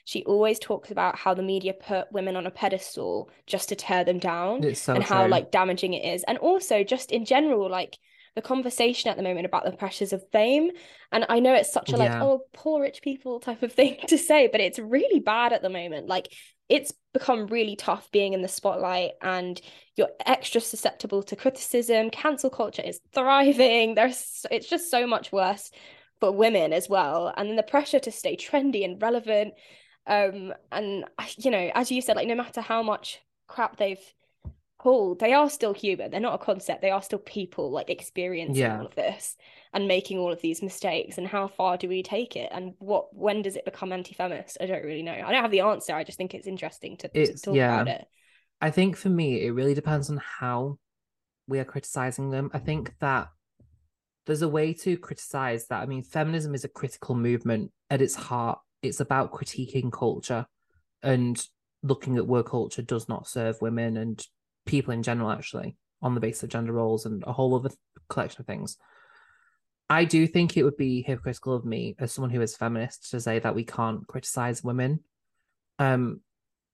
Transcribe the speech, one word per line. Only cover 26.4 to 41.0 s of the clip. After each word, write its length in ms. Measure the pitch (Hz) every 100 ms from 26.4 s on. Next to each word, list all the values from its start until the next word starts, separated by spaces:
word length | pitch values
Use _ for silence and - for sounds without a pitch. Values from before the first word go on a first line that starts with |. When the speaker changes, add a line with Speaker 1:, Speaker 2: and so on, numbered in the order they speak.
| 226 202 156
Speaker 1:
as 160 | 160 180
well. 420 | 190 147 165 170 -
And 140 | 208
then 60 | 220
the 60 |
pressure 360 | 214 285 285 277
to 120 | 233
stay 260 | - 180 -
trendy 460 | - 294 277 220
and 200 | 190 185
relevant. 500 | 220 233 220 214 208 - - - _ _ -
Um, 480 | 208 196 196 185 - -
and 340 | 180 208 196 - -
I, 100 | - -
you 140 | 262
know, 200 | 208 175
as 160 | - 247
you 80 | 254
said, 160 | 247 214
like, 120 | 220
no 60 |
matter 280 | 233 240 -
how 200 | 226 226
much 380 | 220 208 - - _ _ -
crap 300 | - 220 -
they've 240 | 196 190 - _ _ _ - - _ _
pulled, 380 | 254 254 190 175
they 120 | 226
are 160 | 277 294
still 220 | 285 220
human. 360 | 202 208 180 -
They're 100 | 196
not 140 | 214 165
a 40 |
concept. 360 | - 196 - -
They 80 | 196
are 120 | 196
still 160 | - 202
people, 520 | - 208 180 - 147
like, 200 | 139 -
experiencing 720 | - - - 180 175 160 135
Speaker 2:
Yeah. 160 | 120 107
Speaker 1:
all 80 | 107
of 80 |
this 420 | - 196 196 - - _ - _
and 140 | 202 196
making 320 | 185 190 190
all 140 | 175
of 80 | 170
these 220 | 165 165
mistakes. 560 | 196 - 190 165